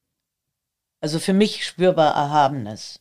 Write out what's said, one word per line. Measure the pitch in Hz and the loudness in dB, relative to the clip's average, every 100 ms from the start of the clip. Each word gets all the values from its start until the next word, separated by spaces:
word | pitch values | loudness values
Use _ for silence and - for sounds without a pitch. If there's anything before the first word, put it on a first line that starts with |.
| _ _ _ _ _ _ _ _ _ _ | _ _ _ _ _ _ _ _ _ _
also | 156 160 | -6 -4
für | 180 | 0
mich | 196 208 - - | 2 0 -2 -10
spürbar | - 185 180 151 - | 0 2 4 2 2
erhabenes, | 143 151 139 143 104 107 - - | 0 2 2 0 -8 -12 -16 -20